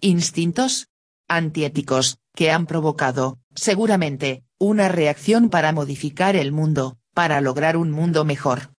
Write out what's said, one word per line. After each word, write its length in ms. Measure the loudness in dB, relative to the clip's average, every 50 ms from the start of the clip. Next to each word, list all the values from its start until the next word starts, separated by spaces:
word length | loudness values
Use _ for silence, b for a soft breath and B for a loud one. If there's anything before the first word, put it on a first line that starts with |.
instintos 880 | 0 2 2 2 0 -2 -4 -2 -2 -2 0 0 -2 -2 -2 -6 -8 _ _ _ _ _ _ _ _ -4
antiéticos, 920 | -2 -2 -2 -2 -2 -4 -4 -2 -4 -6 -2 0 0 0 0 -2 -4 _ _ _ -4
que 180 | 0 2 2
han 140 | 2 2 0
provocado, 760 | -2 -2 -2 -2 -2 -2 0 -2 -2 0 -2 -4 -4 -4 -10 _ _ -12
seguramente, 880 | -4 -2 0 0 2 2 2 2 2 0 -2 -4 -4 -4 -4 -4 -6 _ _ _ -2
una 300 | 0 2 2 2 2 2
reacción 600 | 2 2 2 0 0 0 0 2 4 4 4 4
para 220 | 4 2 2 2
modificar 640 | 0 -2 -4 -6 -8 -8 -8 -8 -2 0 0 2 2
el 160 | 0 0 0
mundo, 460 | -2 0 0 0 0 0 -2 -4 -6 _ _ _ -2
para 260 | 0 0 2 2 0
lograr 360 | 0 0 0 0 0 0 2
un 140 | 0 0 -2
mundo 340 | -2 0 0 0 2 2 2
mejor. 480 | 0 -2 0 0 -2 -2 -2 -6 -14 _